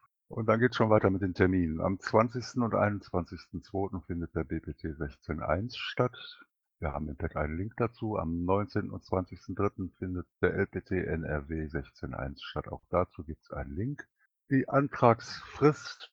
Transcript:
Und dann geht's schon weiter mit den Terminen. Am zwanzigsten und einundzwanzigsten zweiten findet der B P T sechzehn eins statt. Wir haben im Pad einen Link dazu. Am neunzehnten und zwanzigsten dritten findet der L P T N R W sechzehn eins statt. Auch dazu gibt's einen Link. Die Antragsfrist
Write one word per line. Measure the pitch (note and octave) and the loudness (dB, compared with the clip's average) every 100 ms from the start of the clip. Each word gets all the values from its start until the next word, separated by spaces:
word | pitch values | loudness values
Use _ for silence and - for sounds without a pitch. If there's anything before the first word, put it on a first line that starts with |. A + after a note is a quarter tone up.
| _ _ _ | _ _ _
Und | - A2 | -4 2
dann | A2 | 4
geht's | A#2+ - | 4 4
schon | A2+ | 6
weiter | G#2+ G#2 | 6 6
mit | F#2+ | 4
den | F#2+ | 0
Terminen. | - F#2 F#2 E2+ D#2+ | 4 4 6 2 0
Am | F2+ F#2+ | 0 -2
zwanzigsten | - A2 A2+ B2 A2+ B2+ | 2 4 4 0 -6 -2
und | A#2 | 0
einundzwanzigsten | G2 G#2 G2+ - F2+ F2 F#2 - F2+ | 2 2 0 -4 -4 -4 -8 -10 -12
zweiten | - F#2+ G2 F#2+ | -8 -6 -4 -6
findet | - F2 E2+ - | -6 -6 -4 -4
der | |
B | D2 E2 | -4 -6
P | - | -6
T | D#2 E2 | -8 -8
sechzehn | D#2 D2 - - D#2 | -6 -8 -8 -8 -6
eins | D2 D#2+ A#2 - | -2 -2 -2 -8
statt. | - - B2 - - - - _ _ _ | -8 -2 -2 -2 -16 -18 -20 _ _ _
Wir | D#2+ | -4
haben | C#2+ D2+ | -4 -6
im | D2 | -6
Pad | E2 | -6
einen | - D2+ D#2+ | -2 -4 -4
Link | G#2 - | -6 -2
dazu. | A#2 - A2 G2+ | -4 -2 -4 -2
Am | E2+ E2+ | -2 -2
neunzehnten | F2 G2 G2+ G#2 G2 | 0 0 0 -2 -4
und | F#2+ | -8
zwanzigsten | - F#2+ F2+ F#2 - F2+ | -2 -2 -2 -8 -10 -2
dritten | G2+ - F#2 - | -2 -2 -8 -6
findet | F#2 F2+ - _ | -6 -6 -8 _
der | F2+ | 0
L | F2 G2 | 2 0
P | F#2 | -2
T | - F#2+ | -2 -2
N | E2 E2 | 0 -2
R | D2 D2+ C#2+ | -2 -4 -2
W | D#2+ D#2 | -6 -4
sechzehn | D#2 C2+ - - | -6 -8 -10 -8
eins | - C#2 C#2 | -6 -6 -8
statt. | - D2+ - | -8 -8 -6
Auch | - - | -10 -2
dazu | F2 F#2 - | 0 0 -4
gibt's | D#2 D#2 _ | -12 -12 _
einen | D2 C#2 | -10 -6
Link. | D2 A#2+ D3 - _ _ _ _ | -4 -4 -6 -12 _ _ _ _
Die | C3+ - | 0 2
Antragsfrist | - C#3+ - B2 A2+ - - - - C#3+ D3 - - - | 2 0 4 6 6 2 -12 -14 4 4 4 -4 -14 -18